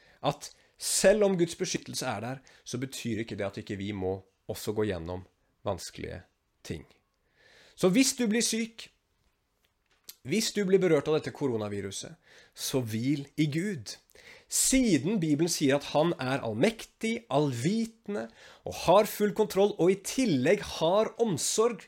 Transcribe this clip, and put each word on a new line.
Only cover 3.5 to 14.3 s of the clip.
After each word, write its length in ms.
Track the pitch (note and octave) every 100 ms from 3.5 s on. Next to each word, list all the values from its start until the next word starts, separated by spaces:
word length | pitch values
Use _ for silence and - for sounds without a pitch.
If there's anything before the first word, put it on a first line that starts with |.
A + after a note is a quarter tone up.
| A2
ikke 200 | G2+ G2+
vi 100 | G2
må 280 | G2+ F#2 F#2+ - _ -
også 220 | G#2 - G#2
gå 120 | G#2+
gjennom 360 | F2 E2+ F#2 F#2 _ _ _ G#2
vanskelige 560 | F2 - - D#2+ E2+ - _ _ _
ting. 220 | - D#3 - _ _ _ _ _ _ _ - -
Så 140 | F#3
hvis 240 | G#3 C4 -
du 80 | A#3
blir 140 | A#3 A3
syk, 440 | A3+ A3+ - - _ _ _ _ _ _ _ _ _ _ _ - -
hvis 300 | B2 G3 A3 G#3
du 80 |
blir 160 | F#3+ F#3+
berørt 300 | F3+ D3 C#3+
av 80 | D#3
dette 160 | C3+ -
koronaviruset, 800 | C#3+ A2+ G#2 G2+ G2 - - D#3+ _ - - -
så 240 | - C3+
hvil 460 | A2+ A2 B2+ D3+ C#3 -
i 140 | D#3
Gud. 460 | D#3 G#3 D#3 G2+ - _ - -